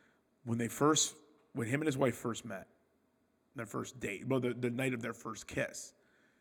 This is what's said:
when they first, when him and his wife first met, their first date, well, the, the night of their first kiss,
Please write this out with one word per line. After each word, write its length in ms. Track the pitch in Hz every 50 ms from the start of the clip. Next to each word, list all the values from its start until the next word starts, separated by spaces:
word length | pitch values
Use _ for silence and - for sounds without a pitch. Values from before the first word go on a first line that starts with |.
| _ _ _ _ _ _ _ _ -
when 120 | 113 117
they 100 | 120 117
first, 480 | 110 - - 143 151 156 147 - - - - - - - _ _ _ -
when 140 | 135 113
him 140 | 107 135 147
and 40 | 156
his 100 | 156 131
wife 180 | 135 139 120 -
first 300 | - - 120 110 - -
met, 220 | 110 98 92 - - _ _ _ _ _ _ _ _ _ _ _ _ _ _ _ _ -
their 100 | 131 113
first 340 | - - 120 117 - - 123
date, 280 | 113 104 101 - -
well, 120 | 127 131 131
the, 140 | 123 123 120
the 160 | 123 123 120
night 240 | 117 127 135 131 127
of 80 | 117
their 120 | 120 117 113
first 320 | - - 113 104 - -
kiss, 460 | - - 143 113 - - - - - - _ _ _ _ _ _ _ _ _